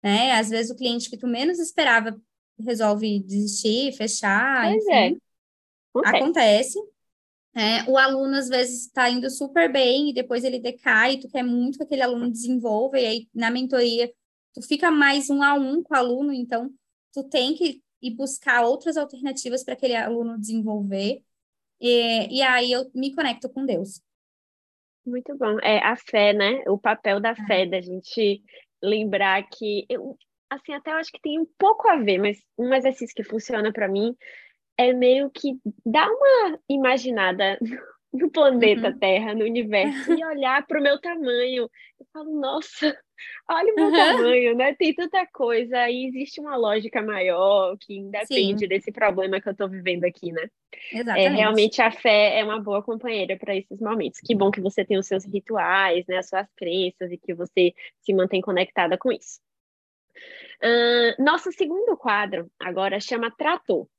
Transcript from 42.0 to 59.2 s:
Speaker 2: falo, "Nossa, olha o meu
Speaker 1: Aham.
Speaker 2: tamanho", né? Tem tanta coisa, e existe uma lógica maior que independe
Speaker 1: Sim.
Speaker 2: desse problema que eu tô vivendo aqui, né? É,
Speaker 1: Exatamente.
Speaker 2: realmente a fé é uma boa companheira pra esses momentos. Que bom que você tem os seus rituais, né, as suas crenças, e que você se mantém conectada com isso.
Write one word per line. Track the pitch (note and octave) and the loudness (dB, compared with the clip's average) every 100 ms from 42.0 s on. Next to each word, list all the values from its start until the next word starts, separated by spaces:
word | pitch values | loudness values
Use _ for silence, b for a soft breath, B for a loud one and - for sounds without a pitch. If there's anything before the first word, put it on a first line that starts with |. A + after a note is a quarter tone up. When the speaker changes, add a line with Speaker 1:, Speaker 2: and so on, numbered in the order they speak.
| C4+ | -20
Speaker 2:
falo, | D#4 D4+ D4+ | -16 -8 -6
"Nossa, | C4+ D4+ D#4 - D#4 C#4 _ - B B - | -4 -6 -8 -4 -4 -4 _ -20 B B -4
olha | E4 G4 | 0 2
o | G#4+ | 4
meu | G4+ | 4
Speaker 1:
Aham. | E4 D#4 F4+ | 6 6 4
Speaker 2:
tamanho", | A#3+ B3 B3 A#3 | 4 4 4 2
né? | C4 | 0
Tem | C#4+ D#4+ | 2 0
tanta | D4+ F4 F#4+ F4+ | 0 -2 -2 -2
coisa, | - A#3+ A3+ A#3+ B3 A#3+ | -4 0 0 0 0 0
e | B3 C4 | -2 -6
existe | B3+ C#4 - | -8 -10 -10
uma | D4 C4+ | -8 -2
lógica | A3 G#3+ A3 A#3 | 0 0 -2 -4
maior | G#3+ G#3 F#3 F3 G3 G3+ F#3+ G3 | -4 -2 0 4 4 4 2 -4
que | - G3 | -12 -14
independe | G3 G3+ A3+ C4 G3 G#3 | -10 -8 -2 0 2 0
Speaker 1:
Sim. | G3+ | -2
Speaker 2:
desse | F#3+ G3+ | -2 -4
problema | G3+ G#3+ F#3+ F#3+ F#3+ | 0 0 2 -2 -2
que | G#3 | -4
eu | G3 | -6
tô | G3 | -6
vivendo | F#3+ F3+ F3 | -6 -4 -2
aqui, | F3+ - F3 | -2 -4 -10
né? | E3 E3+ _ _ B B | -8 -10 _ _ B B
É, | A3+ | -8
Speaker 1:
Exatamente. | A#3 F#3+ F#3+ F#3+ | -2 2 4 4
Speaker 2:
realmente | G#3+ A3 G#3+ - | 4 4 2 4
a | A3+ | 2
fé | - B3 G#3 G#3 G#3+ | 2 4 6 4 2
é | |
uma | G#3+ G#3+ | -2 -4
boa | G#3 G3+ | -4 -4
companheira | G#3 A3+ A#3+ A3 F#3 F#3+ | -4 -8 -6 -4 -4 -6
pra | - G3 | -4 -6
esses | G3 G3 | -6 -8
momentos. | G#3+ A3+ D3 - | -4 -4 -4 -8
Que | - | -2
bom | G#3+ G3 | 2 2
que | G3+ | 0
você | F#3+ G#3 | -4 -4
tem | F#3+ G3 | 0 -2
os | F#3+ | 0
seus | G3 | -4
rituais, | G3 G3 - A3 E3+ F#3+ F#3+ F3 F3+ | -4 -8 -4 -4 0 2 2 0 -2
né, | F#3 | -6
as | F3+ | -4
suas | F#3+ G3+ _ | -6 -6 _
crenças, | F3 F3+ F3+ - F3+ | -6 -4 -4 -6 -12
e | F3 | -10
que | - | -10
você | E3+ F3 - F3 B B _ | -8 -4 2 2 B B _
se | - | -2
mantém | G3 F#3 F#3+ | 0 0 -2
conectada | F#3 F3+ F#3 - F3 F#3 | -2 -2 -2 0 0 0
com | C4 | -2
isso. | A#3 | -4